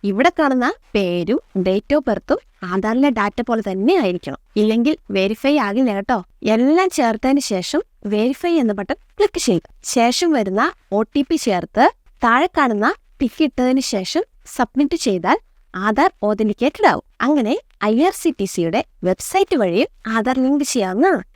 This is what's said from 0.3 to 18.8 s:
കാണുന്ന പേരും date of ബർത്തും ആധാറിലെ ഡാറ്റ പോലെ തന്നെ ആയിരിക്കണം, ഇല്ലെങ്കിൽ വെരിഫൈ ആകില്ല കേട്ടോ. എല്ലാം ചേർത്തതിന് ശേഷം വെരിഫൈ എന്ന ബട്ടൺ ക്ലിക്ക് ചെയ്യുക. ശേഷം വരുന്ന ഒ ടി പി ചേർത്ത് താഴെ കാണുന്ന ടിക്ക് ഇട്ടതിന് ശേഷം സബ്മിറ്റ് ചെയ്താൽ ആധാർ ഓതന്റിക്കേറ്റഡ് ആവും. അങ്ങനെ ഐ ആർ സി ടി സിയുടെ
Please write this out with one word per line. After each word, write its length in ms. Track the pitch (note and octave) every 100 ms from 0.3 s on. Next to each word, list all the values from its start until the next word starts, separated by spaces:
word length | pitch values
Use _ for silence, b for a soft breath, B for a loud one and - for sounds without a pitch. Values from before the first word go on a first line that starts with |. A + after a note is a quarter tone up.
| -
കാണുന്ന 280 | D4 B3+ B3 A4+ _
പേരും 440 | G#3 F#3 F3 E3+ C4 _ F#3+ F#3
date 260 | F#3+ - D4
of 60 | C4
ബർത്തും 340 | G#3 - - _ _ F3+
ആധാറിലെ 400 | F#3+ G#3 A#3 C#4+ A3+
ഡാറ്റ 220 | G#3 - A#3+
പോലെ 140 | A3+ G#3
തന്നെ 260 | F#3+ A3 F#4
ആയിരിക്കണം, 380 | G#3 F3 - C3+ _ -
ഇല്ലെങ്കിൽ 340 | G#3+ A3 A#3+ D#4 _ G3
വെരിഫൈ 360 | F#3+ A3 C4+ D4 G#3
ആകില്ല 260 | G#3 C4 G3
കേട്ടോ. 200 | G3 A#3 - _ -
എല്ലാം 340 | A3 B3+ E4 F#4+ -
ചേർത്തതിന് 440 | A#3+ A3 C4 C#4 -
ശേഷം 300 | G3 F3+ D4+ - _ G#3
വെരിഫൈ 380 | G#3 A#3 C4 F4 E4+
എന്ന 100 | A#3 G#3
ബട്ടൺ 180 | G3+ - _ -
ക്ലിക്ക് 220 | G4+ F4 -
ചെയ്യുക. 200 | F3 - - -
ശേഷം 340 | - A#3 B3 F4 D4
വരുന്ന 260 | G3+ F#3+ C#4 - _ G3+
ഒ 20 | A3
ടി 80 | C#4+ C#4
പി 80 | E4 -
ചേർത്ത് 380 | F3+ - - D4 - _ _
താഴെ 240 | A#3+ A#3+ F4 -
കാണുന്ന 300 | C4+ G#3 A3+ G4+ _ _
ടിക്ക് 240 | B3+ - D4+
ഇട്ടതിന് 340 | - B3+ C4 B3+
ശേഷം 320 | G#3 F#3+ D#4+ A4+ _ - -
സബ്മിറ്റ് 420 | B3 C4 C#4+ E4+ B3
ചെയ്താൽ 320 | F#3+ F3 D#4+ _ _ _ F#3 G#3
ആധാർ 240 | G#3+ E4+ _ G#3
ഓതന്റിക്കേറ്റഡ് 640 | G#3+ A3 - C4 - G#4
ആവും. 160 | D#3 - _ A#3+
അങ്ങനെ 280 | D4+ A3 F4+ _ _ G#3
ഐ 20 | A3+ E4+
ആർ 60 | -
സി 100 | E4 -
ടി 80 | G3
സിയുടെ 280 | - E3 G3+